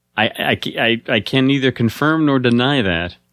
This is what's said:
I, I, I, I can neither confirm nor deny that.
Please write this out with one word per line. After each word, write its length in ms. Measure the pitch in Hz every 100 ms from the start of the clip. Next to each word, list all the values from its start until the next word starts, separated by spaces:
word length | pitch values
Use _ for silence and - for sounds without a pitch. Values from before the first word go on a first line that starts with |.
| _ -
I, 100 | 110
I, 320 | - - 113 - 165
I, 240 | 120 117 -
I 120 | 120
can 260 | - 135 131
neither 240 | 139 131
confirm 540 | 120 117 - 147 160 151
nor 100 | 135
deny 440 | 123 120 127 143
that. 320 | 98 85 87 - _